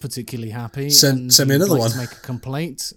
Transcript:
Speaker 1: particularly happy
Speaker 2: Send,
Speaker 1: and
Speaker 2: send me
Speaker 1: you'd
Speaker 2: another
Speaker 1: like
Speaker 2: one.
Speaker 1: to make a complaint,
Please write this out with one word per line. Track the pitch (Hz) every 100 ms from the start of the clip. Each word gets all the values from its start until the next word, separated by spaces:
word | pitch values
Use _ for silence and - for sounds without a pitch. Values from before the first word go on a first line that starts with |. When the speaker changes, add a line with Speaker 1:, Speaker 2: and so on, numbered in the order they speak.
Speaker 1:
particularly | 131 - 110 120 113
happy | 117 113 - 143
Speaker 2:
Send, | 143 143 131
Speaker 1:
and | 127
Speaker 2:
send | 127 135
me | 139
Speaker 1:
you'd |
Speaker 2:
another | 196
Speaker 1:
like | 147
Speaker 2:
one. | 113
Speaker 1:
to | 127
make | 120
a | -
complaint, | - 123 131 139 165 - -